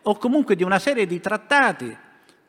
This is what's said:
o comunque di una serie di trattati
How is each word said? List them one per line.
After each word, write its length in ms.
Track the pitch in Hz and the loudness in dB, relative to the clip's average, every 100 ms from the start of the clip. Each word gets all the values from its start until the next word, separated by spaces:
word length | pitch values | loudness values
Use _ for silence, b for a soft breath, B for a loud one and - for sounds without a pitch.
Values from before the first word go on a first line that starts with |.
o 160 | 208 208 | -4 -2
comunque 400 | 247 294 - 180 | 0 0 2 0
di 60 | |
una 160 | 180 190 | 2 0
serie 260 | 285 262 185 | 0 -2 -2
di 160 | 175 | -4
trattati 760 | - 208 - 285 240 160 123 110 - b b b | -4 -6 0 2 2 0 -10 -12 -20 b b b